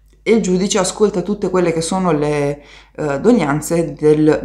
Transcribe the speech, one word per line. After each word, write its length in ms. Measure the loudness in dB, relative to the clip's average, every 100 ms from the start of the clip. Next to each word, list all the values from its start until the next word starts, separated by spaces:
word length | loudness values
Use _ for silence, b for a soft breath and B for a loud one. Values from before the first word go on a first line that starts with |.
| _ _
e 80 | 0
il 100 | 0
giudice 360 | 2 0 0 0
ascolta 440 | -2 0 0 0
tutte 280 | -4 -4 -2
quelle 240 | 0 0
che 80 | -2
sono 320 | -2 -2 0
le, 500 | 0 0 -2 -2 -4 B B B -8
eh, 240 | -6 0
doglianze 720 | 2 2 2 -2 -2 -2 -2
del 480 | 0 2 4 4 2